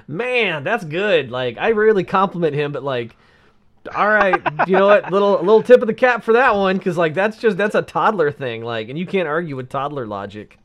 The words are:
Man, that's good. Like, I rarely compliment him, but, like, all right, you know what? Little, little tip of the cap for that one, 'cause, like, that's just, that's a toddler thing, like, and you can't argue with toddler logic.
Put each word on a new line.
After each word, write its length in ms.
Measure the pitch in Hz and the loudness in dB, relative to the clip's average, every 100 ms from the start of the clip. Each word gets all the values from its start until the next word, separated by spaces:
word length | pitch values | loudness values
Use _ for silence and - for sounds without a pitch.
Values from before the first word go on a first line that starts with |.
| - | -12
Man, 560 | 156 247 247 208 156 143 | -8 -4 -2 -2 -2 -4
that's 180 | 226 | -4
good. 480 | 165 160 208 170 123 | -4 -4 0 0 0
Like, 260 | 127 127 110 | -4 -4 -2
I 140 | 190 | 0
rarely 320 | 214 220 202 | 2 2 2
compliment 500 | 175 190 190 180 165 | 2 0 0 0 -2
him, 200 | 143 147 | 0 -4
but, 100 | 143 | -4
like, 320 | 135 127 117 - _ _ _ _ _ _ - 143 | -4 -4 -6 -12 _ _ _ _ _ _ -10 -2
all 140 | 202 | 2
right, 320 | 214 202 185 - 151 247 | 2 2 0 -2 -4 2
you 80 | 185 | 4
know 120 | 196 | 6
what? 240 | 202 - | 4 4
Little, 220 | 185 202 | 0 2
little 280 | 180 175 220 | 2 4 4
tip 180 | 214 240 | 6 6
of 40 | 220 | 4
the 60 | |
cap 300 | 220 254 233 | 0 0 0
for 100 | - | 2
that 220 | 226 262 202 | 2 4 2
one, 240 | 190 190 | 0 0
'cause, 180 | 185 165 | -2 -2
like, 160 | 165 | -2
that's 240 | 156 208 214 | 0 -2 0
just, 180 | 233 185 | -2 0
that's 200 | 208 208 | 0 -2
a 80 | |
toddler 480 | 147 165 175 208 147 | -2 0 0 2 -2
thing, 320 | 143 131 113 | -2 -6 -6
like, 260 | 117 113 113 | -6 -6 -6
and 80 | 147 | -8
you 80 | 180 | -4
can't 220 | 196 160 | -4 -2
argue 280 | 156 175 135 | -4 -4 -10
with 140 | 127 | -8
toddler 380 | 139 143 143 110 | -6 -6 -6 -8
logic. 500 | 101 101 104 98 _ | -8 -10 -14 -18 _